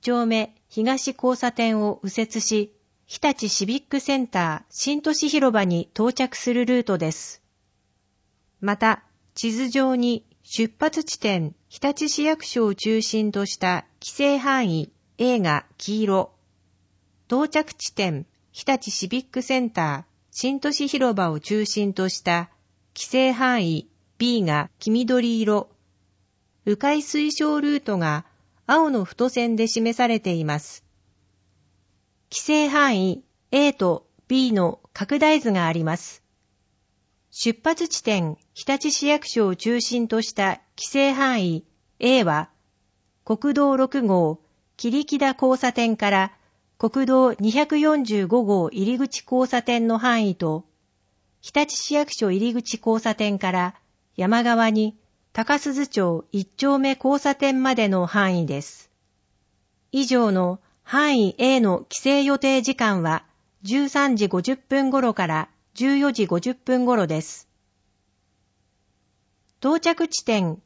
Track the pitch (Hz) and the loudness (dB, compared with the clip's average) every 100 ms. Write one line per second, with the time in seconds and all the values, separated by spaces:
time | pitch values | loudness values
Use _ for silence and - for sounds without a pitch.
0 | 240 240 226 220 214 _ _ 220 226 262 | -2 0 2 0 -2 _ _ -2 -2 0
1 | 269 - 254 240 247 233 226 214 208 - | -4 -2 -2 0 -2 0 0 0 -2 -4
2 | 196 226 220 226 - 214 208 _ _ _ | -6 -4 -4 -4 -2 0 -2 _ _ _
3 | - - 302 269 214 - 202 269 - 277 | -20 -2 -2 0 -2 -2 -2 -4 -4 -4
4 | - 269 240 185 165 156 - - 277 294 | -2 -2 -2 -2 -2 -4 -10 -8 -4 -2
5 | 311 302 294 302 262 214 185 170 - - | -2 0 0 2 2 2 2 0 -2 -2
6 | 233 254 254 - 247 240 247 247 233 180 | -2 0 -4 -4 -2 0 2 0 0 -2
7 | 160 - - - _ _ _ _ _ _ | -2 -6 -12 -20 _ _ _ _ _ _
8 | _ _ _ _ _ - 196 202 220 202 | _ _ _ _ _ -6 -4 0 2 0
9 | _ _ _ - 233 220 262 269 262 254 | _ _ _ -8 -4 -4 -2 0 0 2
10 | 240 226 - _ - - 226 - 311 311 | 0 -2 -6 _ -8 -2 -2 0 -2 -2
11 | 311 - 208 185 156 - _ - 277 285 | -6 -4 -2 -2 -2 -8 _ -4 -4 -2
12 | 302 - 302 311 - 247 214 196 214 220 | -4 0 0 -2 -4 0 0 0 0 0
13 | - 220 214 202 196 - 185 156 - - | 0 -2 -2 -2 -6 -4 -2 -2 -6 -18
14 | - - 285 277 277 262 208 160 143 _ | -10 -2 0 2 0 0 0 -2 -6 _
15 | _ - 247 240 170 147 - - - 214 | _ -2 0 2 0 -2 -4 -14 -6 -2
16 | 208 190 - _ _ _ _ _ _ _ | 0 0 -2 _ _ _ _ _ _ _
17 | _ _ - 254 302 311 311 - - - | _ _ -4 0 0 0 -4 -6 -10 -4
18 | 185 143 - _ _ - - 262 208 - | -2 -4 -8 _ _ -8 -2 -2 -4 -8
19 | 185 254 254 254 247 262 240 180 156 139 | -6 -6 -6 -6 -2 -2 -2 -2 -2 -4
20 | - _ _ - 254 277 294 285 285 277 | -10 _ _ -6 -4 -2 -2 -2 -2 0
21 | 254 196 170 151 - 214 208 208 202 190 | 0 0 -2 -2 -2 -2 -2 -2 -2 -2
22 | 190 - 180 170 170 _ _ _ _ - | -2 -2 -2 -2 -4 _ _ _ _ -14
23 | - 262 262 240 254 240 170 156 - _ | -2 2 2 2 0 2 0 -2 -6 _
24 | _ - 240 233 170 147 175 - 214 226 | _ -4 0 0 0 0 -2 -6 -2 0
25 | 240 247 233 226 214 208 - _ _ _ | 2 0 0 0 0 0 -2 _ _ _
26 | _ _ _ _ _ _ 202 208 285 302 | _ _ _ _ _ _ -4 0 0 0
27 | 294 302 302 302 302 294 294 285 226 190 | -2 -2 -2 -2 -2 0 0 0 -2 -2
28 | 160 151 - _ _ _ - 302 311 247 | -2 -2 -6 _ _ _ 0 2 2 0
29 | 180 - 254 247 240 220 226 233 226 233 | -4 -2 -2 0 0 0 0 0 -2 0
30 | 240 220 190 165 151 151 - - _ _ | 0 0 -2 -2 -2 -4 -8 -20 _ _
31 | _ _ _ _ _ _ _ _ _ _ | _ _ _ _ _ _ _ _ _ _
32 | _ _ _ - - 302 294 294 277 202 | _ _ _ -8 0 2 2 2 2 2
33 | 185 262 - _ _ 269 285 277 185 160 | 0 -2 -10 _ _ 2 2 2 0 -2
34 | - _ - 262 254 202 170 - _ - | -6 _ -2 0 2 2 0 -2 _ -10
35 | 202 285 311 311 240 190 165 165 160 170 | -2 2 4 4 2 0 0 0 -2 -4
36 | - - _ _ _ _ _ _ _ _ | -8 -20 _ _ _ _ _ _ _ _
37 | _ _ _ - 233 226 320 330 330 - | _ _ _ -4 -2 -2 -2 -2 -4 -4
38 | 226 196 160 151 _ - - 269 302 - | -2 -2 -2 -6 _ -10 -4 -2 -2 0
39 | 285 294 - 233 196 180 220 240 226 240 | 0 0 0 0 0 0 -2 -2 -2 -2
40 | 226 226 220 - 190 - _ - - 277 | -2 -2 -2 -2 -2 -4 _ -16 -4 0
41 | 277 269 269 240 180 160 - _ _ - | 2 2 0 0 0 -2 -8 _ _ -2
42 | 247 262 175 151 165 _ _ _ _ _ | 2 4 4 0 -2 _ _ _ _ _
43 | _ _ - 220 285 277 277 262 262 277 | _ _ -4 -2 0 2 2 2 0 0
44 | 220 185 156 170 _ _ _ - 240 277 | 2 2 2 -2 _ _ _ -8 -2 -2
45 | 294 285 269 262 254 254 254 240 233 214 | -2 0 0 2 2 2 0 0 0 0
46 | 208 196 190 - _ _ _ - 226 269 | 2 2 0 -4 _ _ _ -4 -2 0
47 | 262 262 254 - 214 254 294 302 302 302 | 2 4 4 2 0 2 0 2 2 2
48 | 226 208 180 240 208 196 165 190 196 247 | 0 0 2 2 2 2 0 -2 -2 -2
49 | 269 - - 254 254 247 240 240 226 226 | -4 -6 -2 0 0 -2 0 0 0 0
50 | 247 233 208 180 165 156 - _ _ _ | 0 2 0 0 -2 -4 -8 _ _ _
51 | _ _ _ _ - 285 294 - - 294 | _ _ _ _ -4 -2 -2 -4 -2 0
52 | 294 - 208 190 240 233 - - 226 220 | -2 -2 0 0 0 -2 -6 -4 0 0
53 | 226 214 208 196 190 180 180 - _ _ | 0 0 -2 0 -2 0 -2 -6 _ _
54 | _ - 185 233 240 226 226 214 214 - | _ -2 0 2 2 2 4 2 0 -4
55 | _ _ _ - 226 285 285 269 277 208 | _ _ _ -4 0 0 0 -2 -2 0
56 | 180 165 - 202 190 - 277 277 269 262 | 0 0 -4 -6 -6 -2 0 2 2 0
57 | 262 277 285 277 277 262 262 233 208 185 | 0 2 0 0 0 2 0 2 2 2
58 | 175 208 190 180 151 143 - - - _ | 0 0 2 0 -2 -4 -10 -18 -20 _
59 | _ _ _ _ _ _ _ _ _ 269 | _ _ _ _ _ _ _ _ _ -2
60 | 254 254 220 185 180 185 _ _ - 269 | 2 2 2 2 0 -4 _ _ -4 0
61 | 302 254 196 - 254 262 208 180 - - | 2 2 2 2 2 4 4 2 -4 -4
62 | 269 285 277 277 269 262 247 254 220 185 | 0 2 2 2 2 2 0 0 0 0
63 | 165 160 - _ _ _ 196 269 277 285 | 0 -2 -6 _ _ _ -2 -2 0 0
64 | 277 220 202 185 208 262 - 269 269 269 | 2 2 0 0 -2 -4 -2 0 2 2
65 | 247 208 170 156 - _ _ - 262 277 | 0 0 -2 -2 -4 _ _ -2 0 2
66 | 285 233 196 175 247 254 - 254 247 233 | 2 0 0 0 -2 -4 -2 0 2 2
67 | 165 160 - - - _ _ _ _ _ | 0 -2 -6 -14 -20 _ _ _ _ _
68 | _ _ _ _ _ _ _ _ _ _ | _ _ _ _ _ _ _ _ _ _
69 | _ _ _ _ _ - 269 320 339 330 | _ _ _ _ _ -4 0 0 0 0
70 | 330 - - 214 170 165 | -2 -4 -2 0 0 -4